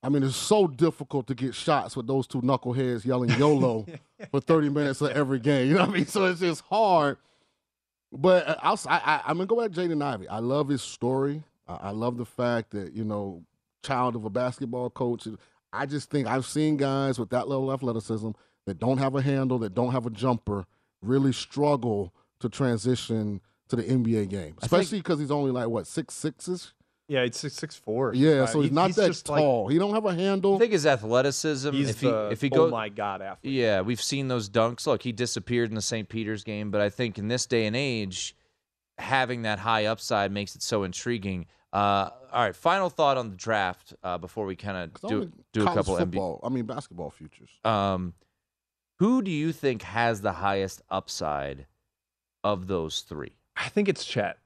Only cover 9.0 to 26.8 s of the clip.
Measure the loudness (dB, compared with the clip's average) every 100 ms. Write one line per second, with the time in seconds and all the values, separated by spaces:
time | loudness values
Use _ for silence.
9 | 2 0 0 -2 0 0 0 -2 -2 0
10 | -2 -4 -6 -4 0 0 2 -2 -4 -4
11 | -2 0 0 -4 -10 _ -14 -10 -8 -4
12 | -4 -4 -10 -2 0 0 -4 -8 -8 -6
13 | -4 -4 -6 -10 -18 _ _ _ -4 0
14 | 0 -2 -4 -2 -2 -4 -6 -6 -6 -4
15 | -2 -2 -6 -12 _ _ _ -6 -4 -6
16 | -2 -2 0 0 0 0 2 2 2 2
17 | 0 0 0 -2 0 -2 -2 -2 -2 -4
18 | -4 -4 -4 -8 _ _ -10 -2 0 2
19 | 2 2 0 2 2 0 -2 0 0 0
20 | -4 -2 0 0 0 -4 -4 _ _ _
21 | 0 4 4 0 -4 0 2 2 0 -2
22 | -4 _ _ _ -8 0 0 2 0 0
23 | 0 -2 -2 -6 _ _ _ -2 2 2
24 | 4 2 0 -4 -8 -8 2 2 2 -2
25 | -2 -2 0 0 0 0 -2 -4 -4 -6
26 | -6 -6 -8 -8 -8 -8 -8 _